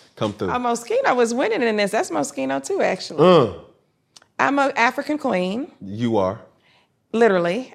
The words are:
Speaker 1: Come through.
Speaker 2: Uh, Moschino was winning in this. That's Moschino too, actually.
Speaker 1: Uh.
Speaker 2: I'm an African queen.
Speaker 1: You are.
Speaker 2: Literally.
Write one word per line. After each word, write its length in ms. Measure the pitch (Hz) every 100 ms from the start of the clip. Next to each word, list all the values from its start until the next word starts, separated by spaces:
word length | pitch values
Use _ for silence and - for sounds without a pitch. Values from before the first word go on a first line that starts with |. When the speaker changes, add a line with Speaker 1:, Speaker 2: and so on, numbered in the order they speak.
| _
Speaker 1:
Come 180 | - 107
through. 160 | 101 98
Speaker 2:
Uh, 80 | 247
Moschino 560 | 240 233 - 466 370 247
was 180 | 233
winning 280 | 240 381 415
in 140 | 233 214
this. 140 | 202
That's 200 | 214 370
Moschino 540 | 330 269 - 269 269
too, 160 | - 392
actually. 460 | 190 - - 160 175
Speaker 1:
Uh. 280 | 170 113 85 - _ _ _ _ - _ -
Speaker 2:
I'm 200 | 262 285
an 140 | 269 -
African 420 | 233 254 285 302
queen. 520 | 262 185 180 220 302 -
Speaker 1:
You 340 | 95 104 120 107
are. 240 | 92 110 - _ _ _ _ _ _
Speaker 2:
Literally. 600 | 226 226 185 170 208 254